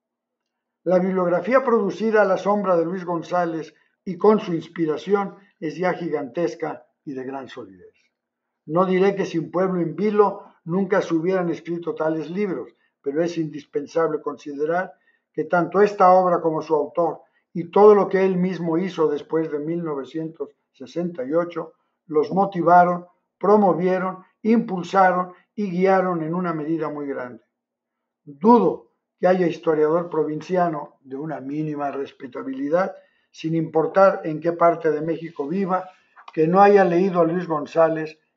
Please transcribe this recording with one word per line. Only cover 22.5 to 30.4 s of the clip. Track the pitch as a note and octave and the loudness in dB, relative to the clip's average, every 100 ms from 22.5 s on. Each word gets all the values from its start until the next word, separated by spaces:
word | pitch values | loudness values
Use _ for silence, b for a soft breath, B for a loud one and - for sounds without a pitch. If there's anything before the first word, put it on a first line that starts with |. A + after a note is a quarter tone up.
| F3 D#3+ F3+ F3 F3 - _ _ _ | 0 4 6 6 2 -8 _ _ _
promovieron, | F#3 G#3 G3+ D#3+ F3+ F#3 F#3 F3+ B B | 2 4 4 2 0 0 -2 -8 B B
impulsaron | G#3+ A#3 - F#3 E3+ G3 F#3 F3+ F3+ B B - | 0 2 0 -6 -2 2 4 2 -4 B B -8
y | G3+ | -6
guiaron | F3 F#3+ F#3+ F#3 E3+ | 0 2 2 0 -2
en | D#3 F3 | -4 -4
una | F3+ | -4
medida | D#3+ D3+ E3 D#3 | -4 -4 -4 -4
muy | D3 C#3+ | -6 -8
grande. | C3 B2 A2+ _ _ _ _ _ _ _ _ | -8 -10 -14 _ _ _ _ _ _ _ _
Dudo | - C#3+ G#3 A#3+ F3 A#2+ - _ _ _ | -20 0 6 6 6 -2 -8 _ _ _
que | F3+ | 0
haya | F#3 E3+ | 2 0
historiador | D3+ E3 D#3 D3+ E3+ E3+ | -2 -2 2 2 2 0
provinciano | D#3+ D3+ D3+ | -2 -2 -4